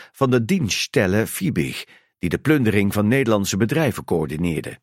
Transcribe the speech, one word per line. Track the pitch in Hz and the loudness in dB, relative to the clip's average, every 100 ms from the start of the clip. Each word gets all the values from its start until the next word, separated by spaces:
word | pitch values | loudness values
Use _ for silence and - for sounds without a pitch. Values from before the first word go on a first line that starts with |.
| - | -20
van | - 131 | -2 2
de | 123 | 2
Dienststelle | 113 190 107 - - 127 95 104 139 | 2 0 0 -4 -2 0 2 2 -2
Fiebig, | - 185 87 67 - - - _ _ | -4 -2 -2 -4 -6 -14 -20 _ _
die | 87 | -4
de | 85 | -2
plundering | 143 151 110 101 98 | 2 2 4 2 2
van | 101 104 | 2 2
Nederlandse | 135 117 107 98 98 | 2 2 0 0 -2
bedrijven | 113 160 143 - | 0 0 0 -2
coördineerde. | - 85 71 76 87 73 65 - | -4 -2 -2 -2 -2 -4 -8 -14